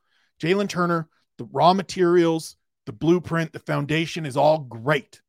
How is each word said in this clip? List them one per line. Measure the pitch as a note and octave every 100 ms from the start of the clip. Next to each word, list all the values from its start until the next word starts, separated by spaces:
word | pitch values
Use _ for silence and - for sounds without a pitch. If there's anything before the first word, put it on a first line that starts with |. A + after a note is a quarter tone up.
| _ _ _ _
Jalen | D#3 G3 G3+
Turner, | F3 F3 E3+ D#3 _ _ -
the | A#2
raw | C3+ D#3
materials, | F#3+ F3+ F#3 F3 F3 E3 E3 - - _ _ -
the |
blueprint, | A2 D3+ F3 - E3 D#3+
the | D3+
foundation | - D3 C#3+ D#3 E3 - D#3
is | C3+
all | D3 D#3
great. | C3 A2+ A#2+ D3+ - -